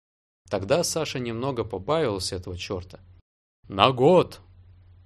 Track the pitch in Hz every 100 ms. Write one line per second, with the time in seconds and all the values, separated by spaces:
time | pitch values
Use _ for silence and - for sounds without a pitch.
0 | _ _ _ _ _ 101 98 156 165 165
1 | 147 139 120 113 135 120 104 95 98 160
2 | 135 98 90 92 95 90 - 92 87 -
3 | - - _ _ _ _ - 95 117 127
4 | 143 180 - - - - - - - -